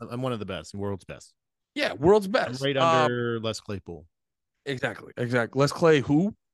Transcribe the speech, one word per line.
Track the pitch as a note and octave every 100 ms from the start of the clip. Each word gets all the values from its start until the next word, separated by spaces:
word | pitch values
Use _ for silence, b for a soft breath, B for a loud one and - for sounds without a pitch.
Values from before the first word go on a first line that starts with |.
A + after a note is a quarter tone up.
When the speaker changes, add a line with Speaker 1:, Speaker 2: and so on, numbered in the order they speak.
Speaker 1:
I'm, | A2+
I'm | B2
one | B2+
of | A2+
the | F#2+
best, | F2 D#2+
world's | G2 G2+ G2
best. | - C#2+ - _ _ _ _ D4
Speaker 2:
Yeah, | -
world's | - D#3+ G#3+ F#3+
Speaker 1:
I'm |
Speaker 2:
best. | B3 - B2+
Speaker 1:
right | C#3 C3+
Speaker 2:
Um, | E3 D#3+
Speaker 1:
under | D3 A#2+ A#2+ A#2
Les | A2 G#2
Claypool. | - G2 - E2 - _ _ _ _ _ C#3
Speaker 2:
Exactly, | C3 B2 G2+ - -
exactly. | A#2+ B2 A2 C3
Les | C#3
Clay, | - E3 D3+
who? | A#2 D3 G3+ - _